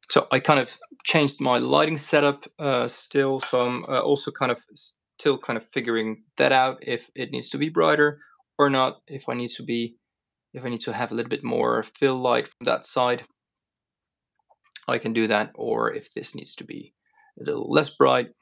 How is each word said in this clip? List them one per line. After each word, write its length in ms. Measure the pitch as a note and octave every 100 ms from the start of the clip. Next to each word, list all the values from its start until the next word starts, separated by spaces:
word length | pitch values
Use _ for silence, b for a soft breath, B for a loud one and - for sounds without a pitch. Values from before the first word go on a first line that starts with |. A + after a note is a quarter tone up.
| -
So 180 | C#3+ -
I 80 | C3
kind 200 | - D3
of 160 | B2 - - -
changed 360 | - D#3+ C#3+ -
my 180 | C3+ A#2+
lighting 380 | B2 C#3+ D#3 D#3
setup, 480 | - D3+ C#3+ C#3+ - _
uh, 300 | D3 B2+ A#2+
still, 520 | - - C#3+ C3+ C3+
so 260 | - B2+ B2
I'm, 180 | B2 -
uh, 120 | C3
also 300 | - C#3 -
kind 220 | - B2+
of 80 | A#2+ _ - - _ _ _
still 200 | D3 C3+
kind 180 | - A#2
of 100 | -
figuring 500 | C3+ A#2 A2+ A2 A2 _ -
that 160 | C3+
out, 260 | C3 C3 C3
if 280 | - A#2 -
it 160 | - B2+
needs 200 | B2 A2+
to 80 | C#3
be 100 | D3+
brighter 500 | E3 D#3+ D3+ D3 D3 b b _ -
or 120 | C#3+
not, 300 | C3+ C3 - _
if 220 | C3+ -
I 60 |
need 160 | B2 A#2+
to 100 | -
be, 340 | B2+ A#2+ A#2 _ _ _ _ _ _
if 100 | C3
I 40 | B2
need 120 | A#2
to 100 | -
have 200 | A2 A#2+
a 20 |
little 160 | A2+ A#2+
bit 140 | A2+
more 380 | A#2 A#2+ A#2+ A#2
fill 320 | A2 - C3+ C3
light 320 | B2+ A#2+ -
from 160 | _
that 220 | B2 - -
side, 380 | - B2 A#2+ - _ _ _ _ _ _ _ _ _ _ _ _ _ _ - -
I 100 | A#2+
can 140 | A#2
do 160 | A2+ A2
that, 240 | G#2 G#2+
or 380 | - A2+ A#2 A#2
if 200 | - -
this 220 | - -
needs 200 | - - -
to 80 |
be 300 | - - - _ b b b -
a 40 |
little 260 | D2 D2 -
less 200 | D3 C#3+
bright. 400 | - C#3 B2+ B2 _